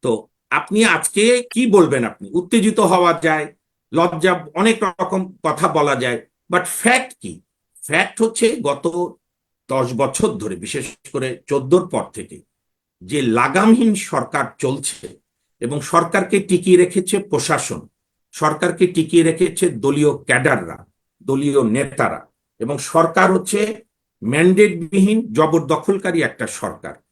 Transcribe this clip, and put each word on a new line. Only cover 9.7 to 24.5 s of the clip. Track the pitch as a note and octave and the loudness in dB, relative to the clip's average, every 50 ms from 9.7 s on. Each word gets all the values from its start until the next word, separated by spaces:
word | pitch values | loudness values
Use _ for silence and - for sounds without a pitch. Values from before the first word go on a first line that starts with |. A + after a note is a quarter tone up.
| C3+ C3+ B2+ A#2+ B2 | -2 -2 -2 -2 -2
বছর | A2+ C#3 C3 C3+ - - G3+ | -2 -2 -2 -2 -2 -2 -2
ধরে, | - F#2+ G#2 G#2+ F#2+ | -2 -4 -8 -8 -10
বিশেষ | E2+ F2 G2+ - C#3+ B2 - - _ _ - | -10 -10 -8 -8 -8 -8 -10 -14 _ _ -10
করে | - C3+ B2+ C3 A#2+ - _ - | -8 -6 -6 -6 -8 -10 _ -2
চোদ্দোর | C#3+ C#3+ B2+ C3 E3 F#3 F#3 F#3 | -2 -2 2 4 2 2 2 0
পর | - A2 - - _ | -6 -6 -6 -8 _
থেকে | A2 F#2+ - - - _ _ _ _ _ _ _ _ _ _ _ _ | -16 -16 -16 -18 -20 _ _ _ _ _ _ _ _ _ _ _ _
যে | F2+ F2+ - D3 | -12 -6 -4 -2
লাগামহীন | C3+ A#2+ A2 A#2+ B2 C3+ C#3 F#3+ G3+ A3 A3+ A#3+ A#3 A3+ G#3 | 0 0 2 2 0 2 2 2 6 6 6 6 4 2 2
সরকার | F#3 - - - C#3 B2 - - D3 C3+ A2+ - _ | 0 -4 -4 -4 -4 -4 -2 -4 -4 -4 -4 -6 _
চলছে | - C3 C3+ C#3+ - - - - - - - _ _ _ _ _ _ _ _ _ | -4 -4 -4 -4 -6 -10 -10 -10 -16 -18 -20 _ _ _ _ _ _ _ _ _
এবং | A#2+ A#2+ D3 D3 | -8 -6 -6 -6
সরকারকে | C#3 - - - - - - G3 F#3 F#3 - G3 | -6 2 2 2 2 2 -2 -2 0 2 0 -2
টিকিয়ে | G3 - F#3 E3+ F3+ F#3 F3+ F3 | 0 2 0 0 4 4 6 6
রেখেছে | F3 F3 - G3 - - - G3 | 6 4 2 -4 -2 -2 -2 -4
প্রশাসন, | G3+ - - - - - D#3 C3 - - A2 - - - _ _ _ _ _ _ _ _ | -2 -2 -4 -4 -2 -2 -2 -2 -2 -6 -10 -10 -12 -18 _ _ _ _ _ _ _ _
সরকারকে | _ - D#3 D#3 D#3 D3 - F3+ E3+ E3+ F#3 - | _ -2 -2 -2 0 0 -2 -2 0 2 0 2
টিকিয়ে | - E3 D#3+ D#3+ - E3+ E3 | 2 0 -2 4 4 4 4
রেখেছে | E3 D#3+ D#3+ F#3 E3 - - F#3 F3 | 4 2 2 0 -2 0 0 -2 -2
দলীয় | C#3 A2+ G#2 C#3 C#3+ D3 D3 D3 C#3 - | -2 -2 -2 -2 0 2 2 2 0 -2
ক্যাডাররা, | - - B2+ B2+ C3+ D3+ C3 G#2+ F2+ E2 D#2 - - _ _ _ _ _ _ _ - | -2 0 0 2 2 0 0 0 -4 -10 -14 -16 -18 _ _ _ _ _ _ _ -6
দলীয় | - C3+ C3+ C#3+ D3 C#3 C#3 B2 | -4 -2 -2 0 0 2 2 2
নেতারা, | A2 G#2+ C3+ C#3 C3+ - - B2 G#2 - - - _ _ _ _ _ _ _ | 2 0 0 -2 -4 -4 -2 -2 -2 -2 -6 -14 _ _ _ _ _ _ _
এবং | - B2 D3 - | -8 -6 -6 -6
সরকার | - - - E3 E3 E3 - F#3+ F#3 F#3 | -8 -2 2 2 2 2 2 2 2 4
হচ্ছে | F#3 F3+ F#3 - - G3+ G#3 G#3+ A3 - _ _ _ _ _ _ _ _ - | 2 0 0 -2 -2 -2 -2 -2 -4 -12 _ _ _ _ _ _ _ _ -6
ম্যান্ডেটবিহীন | G#2+ B2+ D3+ E3 F3+ | -2 2 4 4 4